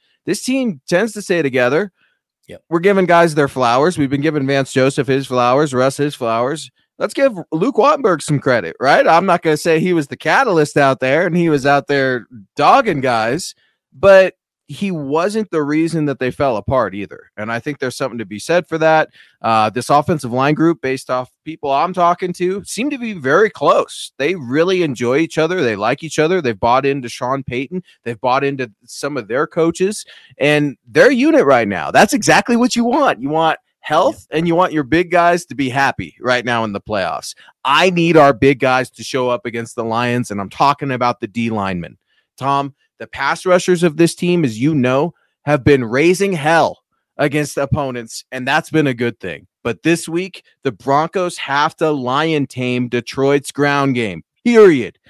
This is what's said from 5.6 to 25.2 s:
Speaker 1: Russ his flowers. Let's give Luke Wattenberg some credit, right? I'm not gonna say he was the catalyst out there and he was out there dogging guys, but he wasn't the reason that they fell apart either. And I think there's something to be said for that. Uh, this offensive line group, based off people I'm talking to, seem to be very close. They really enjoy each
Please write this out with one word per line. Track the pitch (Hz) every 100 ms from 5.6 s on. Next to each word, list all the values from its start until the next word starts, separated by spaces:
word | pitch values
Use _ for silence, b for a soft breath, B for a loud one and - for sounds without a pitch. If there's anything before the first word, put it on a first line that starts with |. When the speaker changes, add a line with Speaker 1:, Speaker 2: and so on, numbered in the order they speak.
| 151
Speaker 1:
Russ | 127 131 135
his | 147
flowers. | - 117 113 123 156 131 _ _ -
Let's | 208 -
give | 277 196 -
Luke | 165 233 220
Wattenberg | 277 302 233 160
some | - 143
credit, | 139 120 82 -
right? | 131 165 -
I'm | 165 190
not | 170
gonna | 165 151
say | 175 156
he | 180
was | 170 143
the | 127
catalyst | 156 190 262 170 147 156
out | 139 131
there | 131 143 175
and | 175
he | 170
was | 147 135
out | 143 135
there | 143 131 123 - 120 98 -
dogging | 147 247 226 147
guys, | 127 117 113 147 - - _ _ _
but | 135 190 190 185 - _ _ -
he | 143 202
wasn't | 170 135 151 190 214 220
the | 165
reason | 147 151 165 160 147
that | 135
they | 127
fell | - 139 107
apart | - 131 104 98
either. | 92 - - -
And | 107
I | 117
think | 151 143
there's | 131 -
something | 135 117
to | 101
be | 104
said | - 170 170
for | 160
that. | 160 160 - b b b
Uh, | 113 113 110
this | 104 -
offensive | 147 151 165 123
line | 123 139 151
group, | 165 165
based | 131 131 -
off | 127 127 _
people | - 160 143
I'm | 139 175
talking | 185 170 175 185
to, | 175 180 196
seem | - - 277
to | 277
be | 240
very | 190 131 165 220
close. | - 151 190 - - - -
They | 143
really | 185 120 139 175 185
enjoy | 165 117 120
each | 135